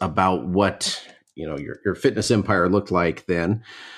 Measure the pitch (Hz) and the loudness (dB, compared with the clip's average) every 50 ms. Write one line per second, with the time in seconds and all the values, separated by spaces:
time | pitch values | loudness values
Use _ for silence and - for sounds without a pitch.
0 | 95 90 76 98 92 95 92 85 60 87 90 95 101 95 - - - - - - | -6 -4 0 2 2 2 2 0 -2 0 2 2 2 2 2 -2 -6 -6 -6 -6
1 | - - - _ _ _ _ - 82 78 76 69 71 73 - - _ 101 92 - | -10 -16 -20 _ _ _ _ -12 -10 -8 -8 -8 -8 -10 -14 -6 _ -4 -4 2
2 | - 139 - 104 107 - 120 123 123 - 104 92 85 90 95 101 - - 90 90 | 0 0 2 2 0 2 2 2 2 2 2 2 4 4 2 2 2 2 0 2
3 | 87 85 80 - - - 90 85 85 87 107 113 117 - - - - - - | 2 0 0 -4 -4 -2 -2 0 2 0 0 -2 -4 -10 -20 -20 -18 -20 -20